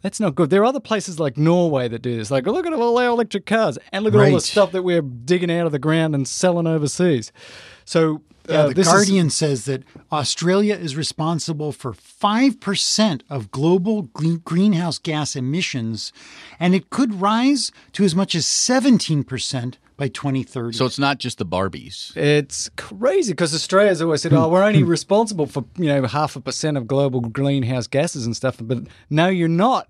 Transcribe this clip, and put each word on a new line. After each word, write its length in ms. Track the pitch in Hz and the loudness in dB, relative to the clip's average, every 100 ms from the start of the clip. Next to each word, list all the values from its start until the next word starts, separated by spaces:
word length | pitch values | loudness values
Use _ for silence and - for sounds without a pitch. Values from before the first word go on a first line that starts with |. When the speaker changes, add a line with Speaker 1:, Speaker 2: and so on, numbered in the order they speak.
Speaker 1:
That's 160 | 190 - | -8 -2
not 160 | 202 | -2
good. 160 | 135 151 | 0 2
There 120 | 196 | 4
are 40 | 226 | 2
other 140 | 277 | 0
places 400 | - 214 180 160 | -4 -4 -4 -4
like 160 | 151 127 | -4 2
Norway 480 | 156 175 170 135 123 | 2 4 2 0 -2
that 140 | 113 | -4
do 140 | 123 117 | -4 -4
this. 140 | 107 | -2
Like, 160 | 135 135 | -2 0
"Look 200 | 294 349 | -2 -2
at 60 | |
all 260 | 302 240 240 | 0 0 2
our 80 | 247 | 2
electric 380 | 240 226 202 - | 0 -2 -6 -2
cars 320 | 226 208 117 - | 0 0 -2 -8
and 120 | 196 | -4
look 100 | 214 | 2
at 40 | 202 | 6
all 60 | 139 | 6
the 60 | |
Speaker 2:
Right. 100 | - | 4
Speaker 1:
stuff 300 | - 208 185 | 2 2 2
that 100 | 185 | 0
we're 200 | 180 170 | 0 0
digging 480 | 139 120 123 180 175 | -2 -10 -2 0 0
out 160 | 170 165 | 0 -2
of 60 | |
the 60 | 143 | -2
ground 360 | 151 160 160 | 0 0 0
and 120 | 143 131 | -2 -4
selling 400 | - 185 170 165 | 0 0 2 0
overseas." 680 | 160 147 - 180 131 107 _ - - - - | 0 -2 0 2 2 -2 _ -20 -20 -20 -20
So, 380 | - 165 160 156 _ _ - | -2 0 2 -2 _ _ -2
Speaker 2:
Yeah, 140 | 160 | 2
Speaker 1:
uh, 60 | 147 | 2
Speaker 2:
The 40 | |
Speaker 1:
this 120 | 147 170 | 2 4
is 40 | |
Speaker 2:
Guardian 380 | 190 196 190 160 | 4 4 2 2
says 360 | - 156 131 139 | 0 -2 -2 -4
that 180 | 131 - - _ | -8 -10 -20 _
Australia 640 | 151 127 - 170 190 208 | -4 -4 -2 0 2 2
is 220 | 190 165 139 | -2 -6 -6
responsible 720 | 156 - 160 165 - 151 151 | -6 -4 -2 -2 -4 -6 -6
for 220 | 127 127 | -6 -10
five 640 | 104 _ _ 202 220 269 226 | -10 _ _ 0 4 2 2
percent 640 | 196 190 - - 214 139 _ | -4 -2 -2 2 0 0 _
of 220 | - 104 | -8 -8
global 500 | 135 160 190 185 214 143 | -2 2 2 2 -2 -4
gre-, 260 | - 160 165 | -2 -2 -2
greenhouse 540 | - 170 208 170 175 - | -2 2 2 2 0 -4
gas 380 | - 151 143 143 | -4 -4 -4 -4
emissions, 760 | 127 165 185 131 113 107 - - - - - - | -4 -4 -4 -4 -6 -6 -10 -16 -20 -20 -20 -2
and 160 | 175 | 2
it 160 | 190 - | 2 0
could 300 | - 262 196 | -2 -2 0
rise 500 | 202 226 254 285 - _ _ | 0 2 2 0 -2 _ _
to 100 | - | 0
as 140 | 196 165 | 2 2
much 180 | 196 | 0
as 100 | 170 | -2
seventeen 760 | - - - 262 269 220 - 151 | -2 -2 2 2 4 2 2 -2
percent 560 | 131 127 - 131 120 - _ - | -2 -6 -6 -6 -6 -10 _ -8
by 120 | 139 | -6
twenty 340 | - 139 135 | -4 -4 -2
thirty. 340 | - 131 117 117 | -4 -6 -6 -2
Speaker 3:
So 100 | 127 | -2
it's 120 | - | 0
not 200 | 139 139 | -2 -2
just 180 | 127 - | -6 -6
the 80 | 90 | -4
Barbies. 680 | 90 95 85 - - - - | -2 -2 -6 -14 -16 -14 -2
Speaker 1:
It's 520 | 147 147 143 - - - | 2 2 0 -10 -10 -12
crazy 560 | - 196 247 392 254 | -16 -4 0 2 0
'cause 220 | 160 170 | -2 -2
Australia's 480 | 156 - 185 208 170 | -2 0 4 4 2
always 200 | 165 151 | 0 0
said, 100 | 170 | 2
"Oh, 160 | 151 160 | 4 4
we're 160 | 180 | 4
only 180 | 208 208 | 4 4
Speaker 2:
Hmm. 60 | 170 | 4
Speaker 1:
responsible 560 | 165 - 202 220 190 147 | 0 2 0 2 -2 -4
for, 180 | 143 113 - | -6 -8 -4
you 80 | 160 | 0
know, 180 | 143 127 | 0 0
half 280 | 139 151 | -2 -2
a 60 | 135 | -4
percent 360 | 131 - 156 143 | -10 -4 -4 -4
of 120 | 113 | -2
global 320 | 135 139 127 | 0 2 0
greenhouse 680 | 117 113 139 139 120 127 110 | -4 -2 0 0 -2 -4 -2
gases 400 | 139 165 147 113 | -2 -2 -4 -6
and 80 | |
stuff." 220 | 110 131 - | -4 -4 -6
But 180 | 113 123 - - _ | -6 -6 -6 -20 _
no, 200 | 147 180 | 2 2
you're 180 | 185 165 | 2 2
not. 400 | 170 226 220 | 2 2 0